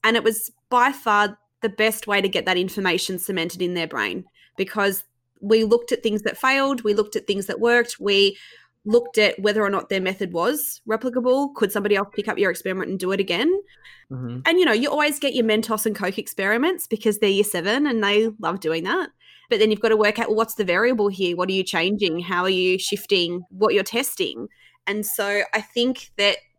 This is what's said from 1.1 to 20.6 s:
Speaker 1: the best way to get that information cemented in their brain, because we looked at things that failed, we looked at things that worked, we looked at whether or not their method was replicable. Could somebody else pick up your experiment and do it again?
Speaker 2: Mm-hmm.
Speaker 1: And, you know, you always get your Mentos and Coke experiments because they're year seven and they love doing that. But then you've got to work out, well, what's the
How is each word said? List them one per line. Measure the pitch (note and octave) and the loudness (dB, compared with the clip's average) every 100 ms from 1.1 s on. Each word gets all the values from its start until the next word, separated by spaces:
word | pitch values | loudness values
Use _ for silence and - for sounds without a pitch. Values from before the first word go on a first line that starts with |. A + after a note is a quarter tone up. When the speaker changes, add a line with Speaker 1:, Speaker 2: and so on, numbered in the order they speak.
| G#3 G#3 G3+ _ _ | 2 2 -2 _ _
Speaker 1:
the | A3+ | -6
best | - A3 A3 - | 0 0 0 -2
way | G3+ | 0
to | F#3+ | 0
get | F#3+ - | -2 0
that | F3+ | 0
information | F3+ G3+ F#3+ F3 - F#3 | 0 -2 0 0 -2 -6
cemented | - F#3+ E3 F3 | -4 -4 -4 -4
in | F3+ | -4
their | F3 D#3+ | -2 -4
brain, | - G#2 F2+ F#3 _ _ - | -4 -4 -4 -12 _ _ -8
because | G3 G#3+ G3+ G3 - _ _ _ | -6 0 -2 -2 -10 _ _ _
we | G3+ A3+ | 2 2
looked | A3 A#3+ A#3+ | 4 2 2
at | - | -2
things | A#3 G#3 | 0 -2
that | G#3 - | -4 -2
failed, | C4 C4+ C#4 C4 | 0 2 2 0
we | A3 | 0
looked | G#3 G#3 - | 0 0 -4
at | - | -2
things | G3+ G3 | -4 -2
that | - | -2
worked, | A#3 A#3+ A#3 - | 2 4 2 -4
we | G3 G3 G3 G3 - - _ _ | 0 4 4 2 -18 -20 _ _
looked | G#3 A#3 A#3+ - | 2 2 2 2
at | G#3 - | 2 2
whether | G3+ G#3 | 0 2
or | G3+ | 0
not | G3 - | 0 -2
their | F#3+ | -2
method | F#3 F#3+ G3 | -2 -4 -4
was | F3 F#3 D4 - - - | -2 -2 -2 -6 -10 -6
replicable. | A3 B3 B3 B3 C4 C#4 - | -4 -2 -2 2 2 0 0
Could | G3+ | -2
somebody | G#3 G3+ G#3 | 0 0 0
else | G#3 | 0
pick | - G#3 | -4 -4
up | - | 0
your | G3 | 0
experiment | F3 F#3+ F#3 D#3+ | 0 -6 -6 -6
and | F#3+ | -4
do | F3+ | -2
it | F#3+ | -2
again? | F#3+ F3 C#4+ F#4+ G4+ _ - - _ | -2 0 2 0 -4 _ -20 -20 _
Speaker 2:
Mm-hmm. | - B3+ B2 G3+ | -10 -8 -4 0
Speaker 1:
And, | F4 | 2
you | E4 | 4
know, | |
you | A3 C#4 | 2 0
always | D4 D4 D4 | 0 0 0
get | C#4 | -2
your | - | 0
Mentos | A3 G#3+ G#3+ G#3+ A3 | 2 2 0 -2 -2
and | G#3 | -2
Coke | F#3+ G3 | -4 -6
experiments | - - G3 A3+ D#4 F#4 - | -8 -4 0 2 0 -2 -4
because | A3 A3+ G#3 | -2 0 2
they're | G#3 | 2
year | G3 | 2
seven | G3+ F3 F3 A#3+ D4 | 2 0 0 0 0
and | A#3 | 0
they | G3+ G#3 A3+ G#3+ | 2 2 2 -2
love | D#3+ F#3 | -6 -4
doing | D#3 E3 | -2 -2
that. | E3 E4+ F4 _ _ - _ | -2 -2 -4 _ _ -20 _
But | A3 | 2
then | A3 | 4
you've | G#3+ | 4
got | A3+ | 2
to | A3 | 4
work | G#3 G#3 | 4 2
out, | A3+ | 0
well, | G#3+ | 0
what's | A3+ | 0
the | - | -2